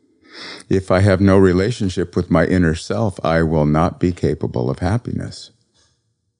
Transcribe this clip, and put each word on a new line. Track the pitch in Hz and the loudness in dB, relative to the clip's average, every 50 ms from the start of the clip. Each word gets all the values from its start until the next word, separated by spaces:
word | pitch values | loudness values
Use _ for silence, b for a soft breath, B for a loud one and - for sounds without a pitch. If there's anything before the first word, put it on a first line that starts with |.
| _ _ _ _ B B B B B B B B B | _ _ _ _ B B B B B B B B B
If | B 95 95 - - | B -2 -2 0 0
I | 95 90 | 2 2
have | 101 104 92 92 | 4 4 4 4
no | 101 98 95 | 4 4 6
relationship | 98 95 92 87 92 98 120 123 - 107 92 - 95 85 - - | 6 6 4 4 2 0 -2 -2 -4 -4 -4 -2 -4 -6 -4 -4
with | 92 85 - | -4 -2 0
my | 87 80 - | 2 2 2
inner | - 92 90 87 80 78 | 2 2 2 2 2 0
self, | - - - 101 107 113 98 - - - | -2 -4 -6 -4 -2 -2 -4 -4 -4 -2
I | 78 82 82 82 | 0 0 2 2
will | 78 82 78 76 | 2 2 0 2
not | 73 76 78 85 87 - - | 2 2 2 0 0 -2 -2
be | 87 92 | -2 -2
capable | 87 - - 73 76 - - - - 62 60 65 | -2 0 -2 -2 -2 -2 -6 -6 -4 -4 -4 -4
of | 67 - | -4 -4
happiness. | - 90 110 120 - - - - - - - - - - _ _ _ _ _ _ _ _ _ _ _ _ _ _ _ _ _ | -4 -2 -2 -4 -4 -6 -8 -8 -8 -10 -14 -16 -20 -20 _ _ _ _ _ _ _ _ _ _ _ _ _ _ _ _ _